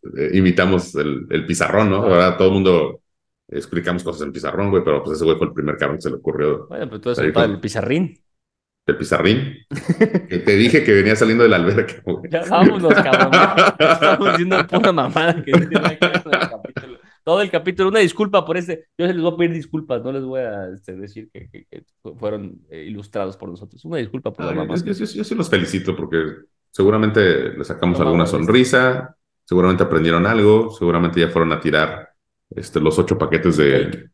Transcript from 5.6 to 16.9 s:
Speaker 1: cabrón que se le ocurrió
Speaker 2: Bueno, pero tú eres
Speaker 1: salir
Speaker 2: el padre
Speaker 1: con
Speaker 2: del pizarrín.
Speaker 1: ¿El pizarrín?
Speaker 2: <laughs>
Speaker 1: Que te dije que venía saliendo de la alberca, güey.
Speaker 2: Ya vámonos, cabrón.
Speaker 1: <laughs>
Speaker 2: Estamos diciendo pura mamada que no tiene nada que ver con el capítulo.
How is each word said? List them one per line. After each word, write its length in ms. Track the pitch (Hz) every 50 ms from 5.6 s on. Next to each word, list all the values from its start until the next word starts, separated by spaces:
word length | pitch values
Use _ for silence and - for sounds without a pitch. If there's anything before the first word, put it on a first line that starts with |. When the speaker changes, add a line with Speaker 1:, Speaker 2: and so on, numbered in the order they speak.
| 73 76 73 -
Speaker 1:
cabrón 200 | 76 71 71 78
que 40 |
se 80 | - 73
le 60 | 64 -
ocurrió 500 | - 78 76 76 73 76 73 - - -
Speaker 2:
Bueno, 180 | - - - 127
pero 140 | 110 107
tú 80 | - 123
eres 80 | 120 -
Speaker 1:
salir 120 | - -
Speaker 2:
el 40 | -
padre 120 | 117 117 110
Speaker 1:
con 40 | 101
Speaker 2:
del 80 | 92
pizarrín. 580 | - 107 - 113 - 104 131 165 185 151 - _ _ _ _ _ _ _ _ _ _ _ _ _ _ -
Speaker 1:
¿El 100 | - -
pizarrín? 580 | - 78 - - 82 92 110 131 139 - - - _ _
Speaker 2:
<laughs> 600 | 143 - - - 165 - 214 214 - 180 - -
Speaker 1:
Que 100 | 92 87
te 160 | - - 104
dije 280 | 98 113 120 120 151 151
que 80 | 120 107
venía 220 | 98 95 104 110
saliendo 280 | 107 120 110 113 117 120
de 60 | 113
la 60 | 107 87
alberca, 440 | 85 87 92 107 - - - - -
güey. 260 | - 85 - - -
Speaker 2:
Ya 140 | 160 165 175 175
vámonos, 440 | 190 170 185 - 214 196 175 165 208
cabrón. 380 | 202 - 135 131 196 196 -
Speaker 1:
<laughs> 480 | 147 165 185 - - - 160 - - -
Speaker 2:
Estamos 500 | 151 147 160 - 147 156 - - 202 190
diciendo 360 | - 175 175 185 190 185 - 180
pura 240 | - - - 196
mamada 520 | 180 160 131 120 113 160 160 170 165 165 127
que 80 | -
no 80 | 139 170
tiene 140 | 170 - 165
nada 220 | 151 - - 160 -
que 100 | - 175
ver 160 | - 175 -
con 100 | 156 147
el 60 | - - -
capítulo. 480 | - 110 - - 127 139 135 131